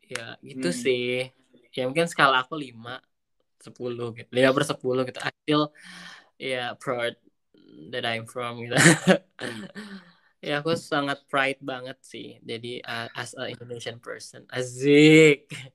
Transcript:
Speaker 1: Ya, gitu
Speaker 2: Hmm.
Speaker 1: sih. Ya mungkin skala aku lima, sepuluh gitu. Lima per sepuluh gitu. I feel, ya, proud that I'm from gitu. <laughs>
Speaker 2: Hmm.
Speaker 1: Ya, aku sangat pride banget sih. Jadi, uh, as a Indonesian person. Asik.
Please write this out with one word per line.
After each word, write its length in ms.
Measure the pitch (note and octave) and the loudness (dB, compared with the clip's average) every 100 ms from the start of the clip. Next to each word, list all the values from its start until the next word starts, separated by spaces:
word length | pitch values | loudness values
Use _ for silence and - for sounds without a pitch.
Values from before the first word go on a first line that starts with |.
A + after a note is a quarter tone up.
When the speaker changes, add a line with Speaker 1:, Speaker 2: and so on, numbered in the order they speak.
| _ | _
Speaker 1:
Ya, 280 | A#2+ A#2 A#2 | -12 -10 -16
gitu 280 | C3 C3 C3 | -16 -8 -6
Speaker 2:
Hmm. 40 | B3 | -2
Speaker 1:
sih. 220 | A#3+ B2+ B2 B2+ C3 _ _ _ _ - | 0 0 0 -4 -6 _ _ _ _ -6
Ya 60 | B2+ | -4
mungkin 200 | C#3+ E3+ | -2 -2
skala 260 | - C#3+ C3 | 4 4 4
aku 120 | B2+ D#3+ C3+ | 0 -8 -10
lima, 320 | A2+ A#2 B2+ _ _ _ _ _ _ - | -14 -14 -14 _ _ _ _ _ _ -20
sepuluh 420 | - B2 A#2+ A#2+ A2+ | -10 -8 -6 -8 -10
gitu. 120 | - B2 | -4 4
Lima 140 | C3 C3+ | 6 6
per 80 | C#3+ | 0
sepuluh 300 | - B2+ B2+ B2+ | -2 0 0 -2
gitu. 100 | - | -4
I 100 | C3 - - | -6 -6 0
feel, 180 | D3+ D3+ _ - - - - _ _ | 2 2 _ -20 -20 -20 -20 _ _
ya, 360 | C3+ B2+ B2 G#2+ | -6 -6 -6 -8
proud 300 | - B2 A#2 B2 _ _ _ _ _ B2+ D#2 | -6 -2 -4 -6 _ _ _ _ _ -20 -12
that 100 | B2+ A#2+ | -6 -4
I'm 180 | A2+ A#2 | -4 -6
from 200 | B2+ A#2+ A#2+ A#2 | -8 -8 -8 -4
gitu. 100 | B2 | 4
<laughs> 520 | D#3 D#3+ - F3 _ _ | 6 4 4 2 _ _
Speaker 2:
Hmm. 240 | B2+ A2+ F#3+ - G#3 G3 F3+ _ _ _ | -12 -12 -14 -14 -16 -18 -20 _ _ _
Speaker 1:
Ya, 240 | F3 D3 | -6 -4
aku 80 | D3+ E3 | -2 -4
sangat 380 | - D3+ C#3+ C#3+ _ | -2 -2 -2 -6 _
pride 280 | C#3 C3+ C3+ C#3 | -2 0 -2 -8
banget 260 | B2+ B2+ C3+ | -10 -12 -16
sih. 360 | - A#2+ A#2+ A#2 - | -16 -16 -16 -18 -12
Jadi, 300 | A#2 A#2+ B2 | -10 -8 -12
uh, 240 | B2 A#2 A#2 - | -10 -10 -8 -10
as 100 | A#2+ C3+ | -12 -10
a 160 | B2 | -10
Indonesian 460 | B2 A#2+ A#2+ A#2+ A#2 | -10 -14 -12 -12 -12
person. 420 | A#2 A2+ - B2 - | -14 -14 -16 -20 -12
Asik. 1000 | B2+ B2+ B2 C#3 C#3+ D3+ D#3 D#3 C#3+ _ D3 - | -8 -8 -2 6 8 10 10 8 6 _ -16 -16